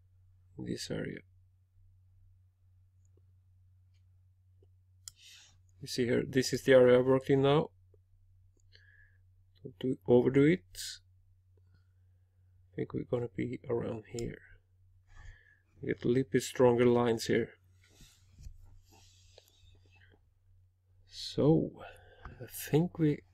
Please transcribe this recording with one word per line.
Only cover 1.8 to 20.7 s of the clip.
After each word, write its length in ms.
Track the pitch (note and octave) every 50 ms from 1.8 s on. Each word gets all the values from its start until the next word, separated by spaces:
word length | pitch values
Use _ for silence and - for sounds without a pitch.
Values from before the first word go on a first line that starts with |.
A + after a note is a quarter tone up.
| - - _ _ _ _ _ _ - - _ _ _ _ _ _ _ _ _ _ _ _ _ _ _ _ _ _ _ _ _ _ _ _ _ _ _ _ _ _ _ _ _ _ _ _ _ _ _ _ _ _ _ _ _ _ _ _ _ _ _ _ _ _ _ - - _ - - - - - - _ _ _ _ _ _
You 80 | - C3+
see 160 | - - B2
here, 180 | A#2 B2 A#2+ - C3
this 240 | B2+ C3+ B2 - -
is 100 | B2 -
the 120 | C3+ C3
area 240 | B2+ B2 B2 B2 B2
I 20 |
worked 300 | B2+ C3 C3 C3 - -
in 120 | C#3 C3+ C3+
now. 280 | C#3 C#3+ D#3 - - - _ _ _ _ _ _ _ _ _ _ _ _ _ _ _ _ _ _ _ - - _ - _ - - _ _ _ _ _ _ _ _ _ _ _ -
Don't 140 | C3+ - -
do, 180 | - B2+ C3 - _
overdo 380 | - A#2+ B2 B2 C3 C3 C#3 C#3
it. 340 | D3+ F3+ F#3+ - _ - - - - - - - _ _ _ _ _ _ _ _ _ _ _ _ _ _ _ _ _ _ _ _ _ _ _ _ _ _ _ _ _ _ _ _ _ _
I 40 |
think 180 | - C3 - -
we're 100 | B2+ - -
gonna 180 | - A#2+ A#2+ A#2 -
be 220 | - B2 A#2+ B2+ - - -
around 360 | A#2+ A#2 A#2 - A#2 A2+ - - -
here. 260 | A#2 A#2 A#2 - - - - - - _ _ _ _ _ _ _ _ _ _ - - - - - - _ _ _ _ _ _ _ _ -
Get 200 | B2+ A2+ - -
a 40 | A#2
little 220 | A#2+ C3 C3 -
bit 120 | - B2+ -
stronger 440 | - - - C3 B2 A#2+ A#2 B2
lines 400 | A#2+ A#2+ A#2+ A#2+ A#2+ A2+ A2+ -
here. 240 | - A2+ A2+ A2+ - - _ _ _ _ _ _ _ - - - - _ _ _ _ _ - - - - - - - - - - _ - - - - - _ _ - - - - _ _ _ - - - _ _ _ _ _ - _ _ _ _ _ _ _ _ _ _ _ _ _